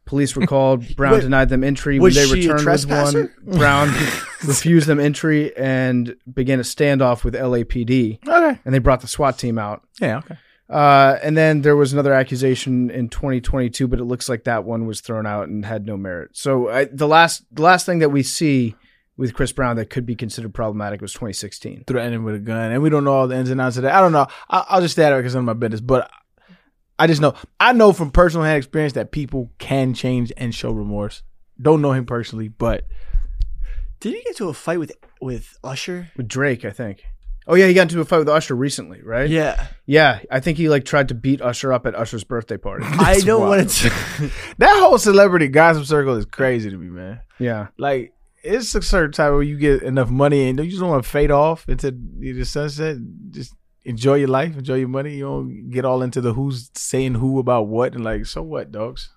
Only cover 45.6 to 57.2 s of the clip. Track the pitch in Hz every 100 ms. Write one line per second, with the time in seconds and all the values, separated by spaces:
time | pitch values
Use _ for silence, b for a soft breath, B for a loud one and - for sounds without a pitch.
45.6 | 165 156 139 151 135 117 104 - 131 120
46.6 | 107 95 87 90 92 117 - - 123 110
47.6 | 104 - 139 135 - _ _ _ 156 233
48.6 | 226 208 170 190 151 151 147 143 147 147
49.6 | 147 139 131 135 113 131 143 143 131 131
50.6 | 165 190 180 143 - 147 143 143 156 160
51.6 | - 123 139 123 113 - 131 127 123 139
52.6 | 147 143 156 135 113 - - - 127 -
53.6 | _ _ - 113 131 143 139 131 165 147
54.6 | 131 131 127 131 147 143 139 139 127 107
55.6 | 127 123 127 127 127 135 120 113 139 127
56.6 | - - - 131 131 117